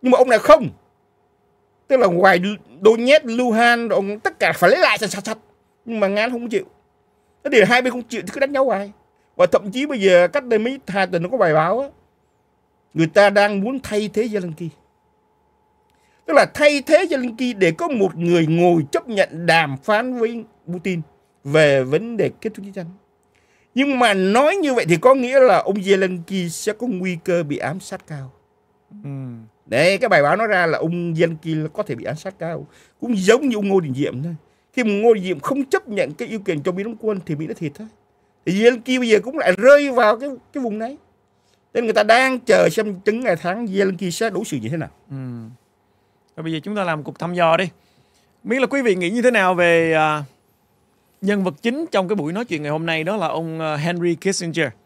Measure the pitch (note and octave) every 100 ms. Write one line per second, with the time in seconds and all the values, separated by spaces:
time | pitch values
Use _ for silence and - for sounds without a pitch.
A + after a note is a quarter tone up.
0 | B3 - C4 A3+ - D4+ F#3+ - _ _
1 | _ _ _ _ _ _ _ _ _ C4
2 | G#3+ F3 F#3+ F3 F#3 G#3 - B2 G3 A3+
3 | A#3+ D4+ C4+ A3+ B3 A3 A#3+ A#3+ A#3 F#3
4 | G3 G#3 F#4+ - F#3 E3 F3 C#4 D#4 G#3
5 | G3+ G3 G3+ A3 _ _ _ _ - A3+
6 | G3 G3+ A3+ B3 A#3+ G#3+ - _ _ _
7 | _ _ _ _ C#4 C#4 G3+ A#3+ B3+ B3
8 | A#3+ A3+ F3+ - C4+ C#4 C4+ G3 G3+ G3+
9 | _ _ _ _ F3+ - G3+ A3 D4 C4+
10 | G3 F3+ F3 C#4+ B3+ A3+ A3+ C4+ - G3
11 | F#3 F3+ F3 B3+ F#3 D3+ D#3+ A3 C#4 -
12 | _ _ _ _ _ _ _ _ _ D3+
13 | D#3+ F3+ G3+ G3+ G3+ G3+ G3+ C4+ - G#3
14 | G#3 - A#3+ G#3+ F3+ D#3 E3+ - _ _
15 | _ _ _ _ _ _ _ _ _ _
16 | _ _ - D4+ G#3 - D4 C#4+ C4+ D4+
17 | F4+ D4 B3 A3+ B3 G#3+ F3+ E3 E4+ B3+
18 | G3 D#3+ E3+ F3 D#3+ E3 F3 E3+ C#3 E4
19 | - G#3 F#3 D#3+ E3+ E3 D#3 C3+ - G#3+
20 | B3+ B3 A3+ A#3 - _ - F3 F3+ F3+
21 | D#3 _ _ _ C#3 D3+ D3+ C#3 C3 D#3
22 | A3+ A#3 - - A3 G#3+ G3 G3 E3+ F#3+
23 | _ _ _ _ _ _ _ - C#4 C4
24 | A#3+ G3 F#3 A3 D4 G4 D#4 B3 D#3+ B3
25 | B3 C4+ B3 C4+ B3+ F3 - G3+ F#3 G3
26 | F#3+ F3+ E3 F#3+ F3 E3 - G#3 B3 F#3
27 | F#3 F3 - F3 D#3 C#3+ B2 F#3 - F#3
28 | _ D3+ C3 _ _ _ _ _ _ G#3
29 | A2 C#3 C3 A#2 A2 _ _ A2 E3+ F#3+
30 | A#3 F3 C#3+ F3+ A3+ G3 E3+ D3 E3 F3
31 | E3+ D#3+ E3+ D#3+ E3 D#3 D3+ D#3 G#3 A#2
32 | G#2+ D#3 F#3+ F#3 E3 D#3 D3 _ _ _
33 | A#3 A3 F3+ A#3 C#4+ G#3+ G3+ G3 D#3+ B2+
34 | C3 B2 D#3+ D#3+ _ _ _ - A3+ G3+
35 | A3+ A3+ F#3 E3 - C4+ C4+ F#4+ E4+ G3+
36 | C#3+ D3+ A#3+ A3 G3 D#3+ C#3+ F3+ G3+ A3
37 | A3 G3+ - D3 D#3+ A3+ D#3+ - A3 _
38 | _ _ _ _ - F#3 A3+ B3 - B3+
39 | B3 G#3+ G#3+ D4+ - F#3 A#3 C#4+ C#4+ A#3+
40 | G#3+ A3 C#4 C4 _ D4 B3 G#3 A3+ D4
41 | _ _ _ _ _ _ _ - A#3+ G#3
42 | G#3 A3+ C4 C4 - F#3+ E3+ D#3+ G#3+ F#3
43 | G3 A3 B3+ E3+ F3 G3+ A#3+ F#3+ F#3+ F3+
44 | G3 E3 A3+ F#3 A3 D3 A2 E3 A2+ _
45 | _ C3+ C3 A#2+ A2+ B2+ _ _ _ _
46 | _ _ _ - D#3+ D#3+ D#3 G#3 F3+ D#3
47 | D3 - E3 F3+ E3+ E3 F#3 - _ _
48 | _ _ _ _ - B3 B3+ C#4 A#3+ F#3
49 | F3+ A#3 A#3+ A#3 F#3 F3+ F3 E3+ E3 D#3+
50 | D#3 D3+ C#3+ _ _ _ _ _ _ _
51 | _ _ G3 G3+ F#3 C#3+ A#3 C4 E4 -
52 | F#3 G3+ D3+ F3+ A#3+ D#3+ D3 D3+ E3 D#3+
53 | D#3+ G#3+ E3 D3 E3 D#3+ D#3 D3+ D#3+ F3
54 | F3 E3 F#3 G3 E3+ D#3+ D3 A2